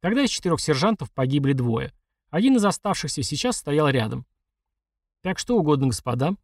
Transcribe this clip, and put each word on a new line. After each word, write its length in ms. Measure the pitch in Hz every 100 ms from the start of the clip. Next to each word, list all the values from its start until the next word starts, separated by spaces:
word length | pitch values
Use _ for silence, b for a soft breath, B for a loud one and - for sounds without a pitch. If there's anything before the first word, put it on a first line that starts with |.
Тогда 220 | 170 233
из 80 | 269
четырёх 300 | - 180 156
сержантов 520 | - 139 180 220 117
погибли 400 | - 131 143 135
двое. 400 | 135 123 113 131 _ _ _ _
Один 260 | 156 247 262
из 80 |
оставшихся 580 | 202 170 208 185 147 -
сейчас 360 | 127 143 247 240
стоял 300 | - 147 151
рядом. 380 | 131 110 127 - _ _ _ _ _ _ _ _ _
"Так 160 | 185 180
что 180 | - 240
угодно, 300 | 151 147 135
господа". 460 | 113 - 120 143 202